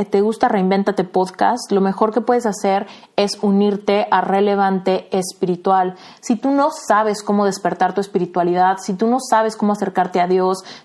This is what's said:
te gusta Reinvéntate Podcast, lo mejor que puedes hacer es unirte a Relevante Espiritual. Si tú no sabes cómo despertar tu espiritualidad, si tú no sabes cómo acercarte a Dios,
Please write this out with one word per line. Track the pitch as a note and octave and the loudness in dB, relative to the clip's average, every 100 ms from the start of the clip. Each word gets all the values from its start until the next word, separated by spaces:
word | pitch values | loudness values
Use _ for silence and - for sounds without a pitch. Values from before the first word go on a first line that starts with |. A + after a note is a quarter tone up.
| G#3 | -2
te | G3 | 0
gusta | G#3 A3 B3 | 0 0 0
Reinvéntate | G#3+ F#3 G3 G3+ G3+ | 2 2 2 0 -2
Podcast, | F3+ F#3+ F#3 - G3 A#3+ - | -2 -2 -2 0 0 0 -2
lo | G3 | 0
mejor | G3 F#3+ A3 | 0 0 0
que | G#3+ | 0
puedes | A3+ B3 A#3 | 0 0 0
hacer | F#3+ G3+ G3 G3+ - - - | -2 0 -2 -4 -14 -8 -2
es | G3+ - | -2 -2
unirte | G#3 G3 G#3 G3+ - G3+ G#3 | 0 2 2 0 0 0 2
a | F#3+ | 0
Relevante | F3+ G3 G3+ G3+ G3 F#3+ F#3 F#3 - | 2 0 2 2 0 0 0 -2 -2
Espiritual. | G3 F#3 - F3+ F3 F#3+ F#3+ F#3 F3+ - - | -4 -4 -4 -2 -2 0 0 0 -4 -16 -10
Si | - A3+ | -4 -2
tú | C4+ | 0
no | C#4 C#4 | 0 0
sabes | - - G#3 A3 G#3 | -2 0 2 2 -2
cómo | - G#3 | -2 0
despertar | G3+ F#3+ F3+ F3+ F#3 | 0 -2 -4 -2 -2
tu | F#3 | -2
espiritualidad, | G3 F#3+ F3 F3+ F3 F3 F#3 F#3+ | -4 -2 -2 -2 0 2 2 0
si | - | -4
tú | F#3 A3+ | -2 0
no | B3+ | 0
sabes | B3+ A3 A3 | 0 0 0
cómo | A3 G#3 | -2 -2
acercarte | G#3 G3+ F#3+ F3+ F3+ | -2 -2 -2 0 0
a | F3+ | 2
Dios, | F#3 F#3 F#3+ - - | 2 2 -2 -6 -20